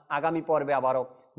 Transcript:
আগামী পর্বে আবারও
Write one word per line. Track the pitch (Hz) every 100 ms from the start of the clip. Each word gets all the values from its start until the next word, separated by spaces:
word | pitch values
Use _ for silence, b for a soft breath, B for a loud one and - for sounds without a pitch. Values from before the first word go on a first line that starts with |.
| -
আগামী | 147 160 165
পর্বে | 160 156 139
আবারও | 135 131 131 127 - B